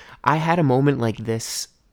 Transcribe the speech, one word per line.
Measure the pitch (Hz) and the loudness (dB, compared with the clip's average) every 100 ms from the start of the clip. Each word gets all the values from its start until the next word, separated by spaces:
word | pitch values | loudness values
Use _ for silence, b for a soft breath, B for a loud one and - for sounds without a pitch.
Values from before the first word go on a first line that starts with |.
| B B | B B
I | - 156 | -2 0
had | 160 170 | 2 2
a | |
moment | 143 127 143 135 | 4 4 2 2
like | 117 107 | -2 -4
this | 110 113 - - - _ _ | -6 -6 -6 -10 -12 _ _